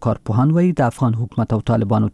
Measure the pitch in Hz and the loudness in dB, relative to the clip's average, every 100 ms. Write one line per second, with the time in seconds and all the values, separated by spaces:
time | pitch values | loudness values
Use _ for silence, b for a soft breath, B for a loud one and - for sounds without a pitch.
0 | 117 - - 110 151 165 180 160 123 - | -2 -4 -2 0 2 2 2 2 0 0
1 | 127 113 117 - 110 107 - 110 101 107 | -2 -2 -4 -4 -2 -2 0 -2 0 0
2 | 107 | 0